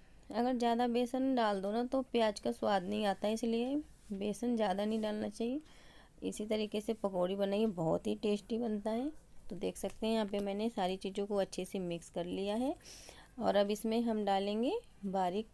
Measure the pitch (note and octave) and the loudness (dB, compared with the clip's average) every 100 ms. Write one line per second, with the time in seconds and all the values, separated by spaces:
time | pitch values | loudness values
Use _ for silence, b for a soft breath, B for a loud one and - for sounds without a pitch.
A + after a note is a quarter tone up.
0 | b b - G#3+ B3 B3 A#3+ A#3 B3 A#3+ | b b -8 0 0 2 2 2 2 2
1 | B3 C4 C4 B3+ A3 G3 G3 A3 B3 C4+ | 0 0 2 4 2 2 0 -2 0 -2
2 | B3+ A#3+ A3 G#3 A#3 A#3 A3 G3 F3+ G#3 | 0 2 2 0 -4 0 2 2 0 0
3 | G#3 F#3+ G#3 A3 A#3 A#3 B3 C#4+ D4+ - | 2 2 0 0 0 0 0 -2 -4 -14
4 | - G3 G3 G3 A#3+ A#3 G#3 F#3+ G#3+ A3 | -10 -4 -4 -2 0 2 2 2 0 0
5 | G#3+ G#3+ G#3+ G#3 A#3 C#4+ - B B B | 0 -2 -4 -2 -2 -4 -8 B B B
6 | B - F#3+ G3 G#3+ G#3+ G#3 G#3 G#3 A3 | B -8 -6 -4 -2 -2 0 -4 -2 -2
7 | G3 F#3+ F3+ G3 G3 G3+ A3 F3 D#3+ E3 | 0 0 0 2 0 2 2 2 2 2
8 | G#3+ G#3+ G#3+ G#3 - A3+ A#3 G#3+ G#3+ A3+ | 0 0 0 0 0 -2 -2 -2 -2 -2
9 | C#4+ - - - - F3 F#3 - G3 - | -4 -8 -16 -14 -10 -4 -4 -4 -6 -4
10 | A3 A3+ G#3 G3+ G3+ G3+ A3+ A3+ F#3 F#3+ | 0 0 0 -2 -2 -2 -2 0 -2 -2
11 | G3 G3 G3+ G3+ F#3+ - F3+ G3+ F3 E3+ | -4 -4 0 0 0 -2 -4 -4 -4 -4
12 | - - F3 F#3 G3+ A3 C4 F4 B B | -6 -6 -4 -2 -2 0 0 -2 B B
13 | B B B - G3+ G3 G3+ G#3 A3+ A3+ | B B B -2 4 4 4 2 0 2
14 | A#3 G#3+ G3+ G3 G3+ G#3 C4 A4+ - - | 2 2 4 2 2 0 0 0 -6 -8
15 | G3 F#3 F3+ F#3+ A3 | -2 2 2 0 -2